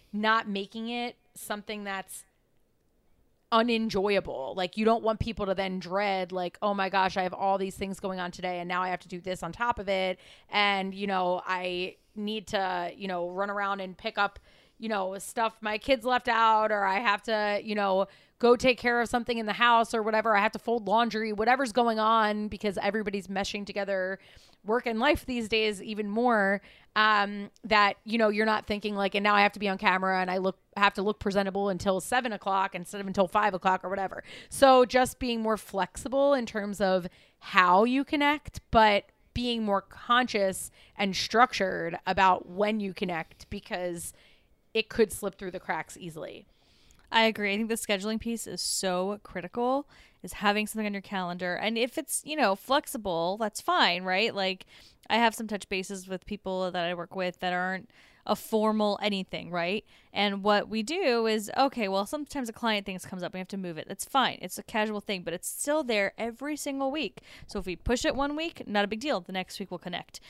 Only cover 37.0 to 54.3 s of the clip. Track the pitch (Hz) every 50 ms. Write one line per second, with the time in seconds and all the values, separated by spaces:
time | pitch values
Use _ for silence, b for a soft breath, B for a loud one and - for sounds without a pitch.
37 | 175 b b b b b b b - - - 190 180 180 180 196 226 247 254 277
38 | 277 - 311 285 285 285 302 294 - - - - - _ - 226 220 214 202 202
39 | - _ _ _ _ _ - 240 247 240 233 226 220 208 196 190 - - - -
40 | - - 240 247 254 - - 202 196 190 185 - - - b b b b b -
41 | 202 196 180 - - - - 226 254 - - - 196 185 185 170 165 170 170 -
42 | - 185 185 196 190 185 185 - - - 180 190 208 208 220 214 202 190 175 -
43 | 202 180 170 160 160 - - - - - 202 202 - - 214 180 180 180 170 170
44 | - - b b b b b b b b _ _ _ _ - 226 - - - 233
45 | 226 220 - - 208 190 - - 202 180 180 180 - - 175 156 151 - - -
46 | - 165 156 156 - - - - - b b b b b b b b b b b
47 | b b - 226 226 220 208 208 208 196 196 208 226 214 233 - - - 202 190
48 | 196 214 220 220 - 233 233 220 - - 180 180 - - - - 196 185 180 180
49 | 185 202 208 202 - - - 185 170 180 - 240 240 247 262 285 285 b b b
50 | b b b b - 180 - - 214 208 202 214 214 208 - 220 214 208 202 196
51 | 190 - 208 190 180 175 175 180 180 175 175 - - 220 226 220 247 247 - 320
52 | 285 - - - - 262 311 311 247 196 196 - - - 269 302 - - - 233
53 | 202 190 170 165 165 180 202 233 226 208 - - - 349 359 339 247 180 175 180
54 | 185 185 185 196 226 226